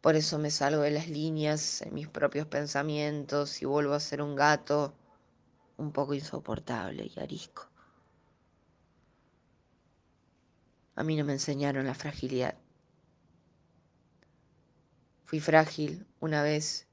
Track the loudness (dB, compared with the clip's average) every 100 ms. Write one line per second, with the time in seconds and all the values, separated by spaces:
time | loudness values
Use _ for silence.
0 | 6 6 4 0 0 2 2 4 4 2
1 | -2 -4 -2 0 0 0 -2 -4 -6 -8
2 | -8 -2 0 0 -2 -4 -2 -2 -2 -2
3 | -2 -4 -2 -2 -2 -4 0 2 2 0
4 | -2 -4 -4 4 4 4 2 0 0 -6
5 | _ -20 _ _ _ _ _ -8 -4 -2
6 | -2 -2 -4 -10 -6 -8 -4 -6 -6 -8
7 | -10 -8 -10 -10 -12 -16 -18 _ -20 _
8 | _ _ _ _ _ _ _ _ _ _
9 | _ _ _ _ _ _ _ _ _ _
10 | _ _ _ _ _ _ _ _ _ -4
11 | 0 2 2 0 -2 0 0 0 -2 -4
12 | -6 -6 -2 0 -2 -4 _ _ _ _
13 | _ _ _ _ _ _ _ _ _ _
14 | _ _ _ _ _ _ _ _ _ _
15 | _ _ -6 -4 6 6 6 0 -4 -6
16 | -14 _ -2 2 2 2 -2 -8 -12